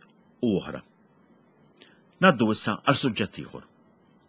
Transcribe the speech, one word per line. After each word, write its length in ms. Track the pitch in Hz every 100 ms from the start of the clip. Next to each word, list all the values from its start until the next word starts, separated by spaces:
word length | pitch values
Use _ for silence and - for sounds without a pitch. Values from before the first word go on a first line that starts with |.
| - _ _ -
u 100 | 120 90
oħra. 240 | 76 67 - _ _ _ _ _ _ _ _ _ - _ _ -
Naddu 240 | 185 107 107
issa 300 | 104 113 104
għal 220 | - 135
suġġett 380 | 135 104 104 -
ieħor. 220 | 67 - - _ _ _ _ _